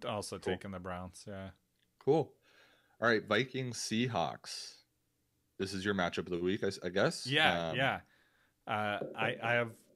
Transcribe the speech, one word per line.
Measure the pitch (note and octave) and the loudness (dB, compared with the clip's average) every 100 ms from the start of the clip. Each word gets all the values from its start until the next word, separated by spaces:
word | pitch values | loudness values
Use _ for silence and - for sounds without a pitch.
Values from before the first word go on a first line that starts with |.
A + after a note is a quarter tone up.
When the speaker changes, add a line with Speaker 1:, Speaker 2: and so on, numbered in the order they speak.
| - | -4
Speaker 1:
also | G#2+ F#2+ G2 | -4 -4 -6
Speaker 2:
Cool. | G2 F#2 | -4 -4
Speaker 1:
taking | G2+ | -6
the | F#2 | -8
Browns. | F#2 F2+ F#2 - - | -6 -6 -8 -12 -12
Yeah. | G2 F#2+ - _ _ _ _ | -10 -10 -14 _ _ _ _
Speaker 2:
Cool. | - D#3+ B2 _ _ - - _ _ - | 4 4 2 _ _ -20 -20 _ _ 0
All | A#2 | 4
right, | A2 - | 4 4
Vikings, | G#2+ C3 B2+ B2+ A#2 | 2 2 -2 -4 -4
Seahawks. | - A2 B2 G2 D2 A#1 - - - - _ _ _ _ _ _ _ - | -2 0 2 2 0 -4 -12 -12 -12 -16 _ _ _ _ _ _ _ -6
This | F#2+ | -4
is | F#2+ G2 | -2 0
your | |
matchup | G2 F2 F2+ E2+ | 2 0 0 -2
of | |
the | F2 | 0
week, | F2+ G2 G2 | 0 0 -2
I | |
s-, | - | -4
I | F2+ | -2
guess. | F#2 B2 - B2 | 2 2 0 0
Speaker 1:
Yeah, | D3 D#3 F2 E2 | 4 4 4 0
Speaker 2:
Um, | A#2 | 0
Speaker 1:
yeah. | C3+ F#2 - _ _ _ _ _ - | 0 0 -8 _ _ _ _ _ -4
Uh, | A2 G#2 G2+ - - | -2 0 -2 -6 -2
I, | A2+ B2 | -2 0
I | A#2 | 2
have | A#2+ A#2 - _ | 2 0 -6 _